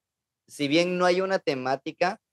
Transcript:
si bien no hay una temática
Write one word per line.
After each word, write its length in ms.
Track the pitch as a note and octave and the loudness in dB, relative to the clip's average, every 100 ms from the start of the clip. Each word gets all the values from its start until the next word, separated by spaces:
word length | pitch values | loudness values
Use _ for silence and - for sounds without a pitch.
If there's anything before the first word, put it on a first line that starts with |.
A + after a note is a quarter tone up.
| _ _ _ _ _ | _ _ _ _ _
si 200 | - C#3+ | -6 0
bien 300 | D#3 F3+ F3+ | 2 2 2
no 80 | F3+ | 2
hay 160 | F3+ | 2
una 180 | F#3+ F#3+ | 0 -2
temática 840 | - C3+ C3 C3+ E3 - F3 A3 _ | -2 -2 -2 -4 -6 -4 -4 -4 _